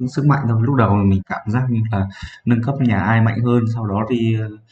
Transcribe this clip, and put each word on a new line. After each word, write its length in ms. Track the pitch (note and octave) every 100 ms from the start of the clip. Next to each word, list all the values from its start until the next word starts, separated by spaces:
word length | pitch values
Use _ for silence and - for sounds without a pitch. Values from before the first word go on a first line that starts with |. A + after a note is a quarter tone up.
| B2+ -
sức 100 | C#3+
mạnh 200 | C#3+ A2+
thôi. 140 | A2+ A#2
Lúc 100 | C3+
đầu 200 | G#2 G2+
mình 260 | G2 F#2+ -
cảm 260 | - G#2+
giác 160 | A#2 C3
như 120 | A2+ A2
là 160 | G2+ G2 - - - -
nâng 160 | A#2+
cấp 120 | A#2 D3
nhà 180 | B2 G2
ai 220 | F#2 A#2
mạnh 180 | A2+ G#2+
hơn, 240 | A#2+ A#2+ A2
sau 140 | A2+ G#2+
đó 180 | G2+ A2
đi, 240 | A#2+ A2+
ờ, 160 | A2 G#2+ G#2+ _